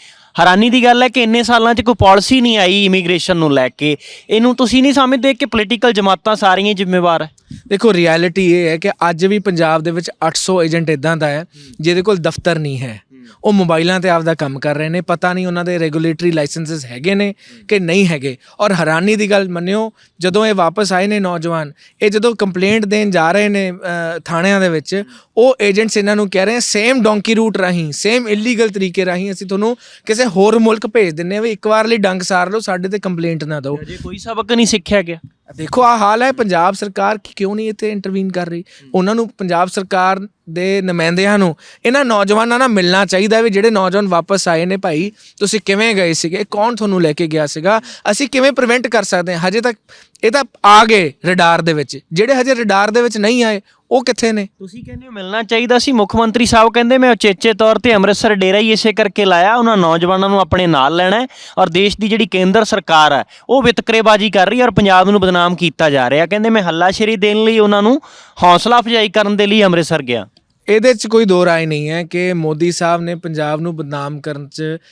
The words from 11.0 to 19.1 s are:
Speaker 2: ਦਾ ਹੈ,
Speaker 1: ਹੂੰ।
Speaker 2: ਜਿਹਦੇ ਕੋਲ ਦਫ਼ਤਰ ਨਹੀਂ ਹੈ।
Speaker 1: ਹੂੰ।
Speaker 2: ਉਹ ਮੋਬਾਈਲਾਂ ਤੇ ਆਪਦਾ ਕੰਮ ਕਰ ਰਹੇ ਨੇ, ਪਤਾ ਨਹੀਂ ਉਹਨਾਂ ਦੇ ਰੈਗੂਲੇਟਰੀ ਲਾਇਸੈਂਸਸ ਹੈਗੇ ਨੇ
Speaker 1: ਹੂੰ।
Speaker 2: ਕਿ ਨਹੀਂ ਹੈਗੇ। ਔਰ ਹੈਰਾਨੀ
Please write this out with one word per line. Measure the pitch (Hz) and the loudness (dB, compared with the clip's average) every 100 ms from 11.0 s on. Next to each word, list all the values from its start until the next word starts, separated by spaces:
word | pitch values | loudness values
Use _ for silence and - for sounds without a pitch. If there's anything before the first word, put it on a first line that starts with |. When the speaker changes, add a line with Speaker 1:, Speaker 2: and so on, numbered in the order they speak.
| 156 165 | -2 -2
Speaker 2:
ਦਾ | 151 | -2
ਹੈ, | 147 | -4
Speaker 1:
ਹੂੰ। | 175 147 143 - | -10 -18 -20 -6
Speaker 2:
ਜਿਹਦੇ | 156 180 | -2 0
ਕੋਲ | 185 196 | 0 0
ਦਫ਼ਤਰ | 160 - 180 156 | -2 -4 -4 -2
ਨਹੀਂ | 151 135 | -4 -6
ਹੈ। | 127 107 _ | -8 -12 _
Speaker 1:
ਹੂੰ। | - 123 _ | -20 -20 _
Speaker 2:
ਉਹ | 208 | 0
ਮੋਬਾਈਲਾਂ | 202 175 165 170 185 | 2 2 0 0 0
ਤੇ | 185 | 0
ਆਪਦਾ | 170 160 | 0 0
ਕੰਮ | 165 143 135 | -2 -4 -4
ਕਰ | 147 147 | -4 -4
ਰਹੇ | 156 | -4
ਨੇ, | 175 | -4
ਪਤਾ | 175 175 180 | -4 -4 -2
ਨਹੀਂ | 180 185 | -4 -4
ਉਹਨਾਂ | 175 175 | -4 -4
ਦੇ | 175 | -4
ਰੈਗੂਲੇਟਰੀ | 165 160 165 156 175 | -2 -2 -2 -2 -2
ਲਾਇਸੈਂਸਸ | 160 147 165 156 160 127 | -2 -4 -6 -8 -10 -12
ਹੈਗੇ | 123 160 196 | -8 -4 -2
ਨੇ | 202 | -4
Speaker 1:
ਹੂੰ। | 196 - 240 214 | -6 -16 -20 -4
Speaker 2:
ਕਿ | 208 | -2
ਨਹੀਂ | 170 185 190 | 0 2 2
ਹੈਗੇ। | 156 135 127 _ - | 0 -6 -10 _ -4
ਔਰ | 208 | -2
ਹੈਰਾਨੀ | 180 156 160 196 | 0 0 0 0